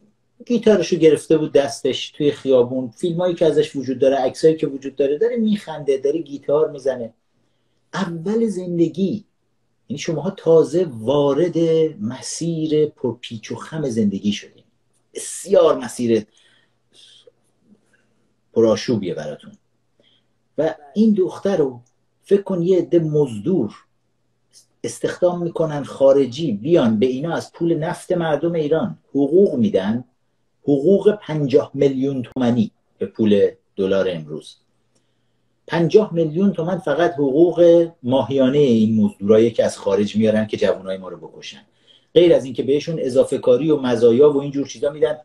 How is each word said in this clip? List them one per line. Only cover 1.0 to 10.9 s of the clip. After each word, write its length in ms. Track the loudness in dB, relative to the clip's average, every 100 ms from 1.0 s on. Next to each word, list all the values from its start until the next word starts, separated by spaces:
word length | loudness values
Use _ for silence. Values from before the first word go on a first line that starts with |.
| 4 4 2 0
بود 140 | 2
دستش 580 | 0 0 -2 -4 -6 -8
توی 220 | -4 -2
خیابون. 580 | -2 2 2 2 -2 -8
فیلمایی 460 | -6 -6 -2 -2 0
که 100 | 0
ازش 300 | 0 -2 -4
وجود 240 | -6 0
داره، 160 | 2 2
عکسایی 400 | -2 2 2 2
که 120 | -2
وجود 280 | -6 -8 -4
داره، 220 | -2 0
داره 180 | -2 0
میخنده، 600 | -2 -2 -6 -8 -4 -2
داره 240 | -2 -4
گیتار 500 | -6 -10 -2 0 0
می‌زنه. 420 | -2 -4 -4 -8 _ _ _ _ _ _ _ _
اول 540 | -8 -6 -6 -4 -2 -2
زندگی. 800 | -4 -4 -2 -2 0 -4 -4 -10 _ _ _ _ _ -14
یعنی 100 | -10
شماها 320 | -6 -4 -6
تازه 560 | -4 4 4 4 0 -2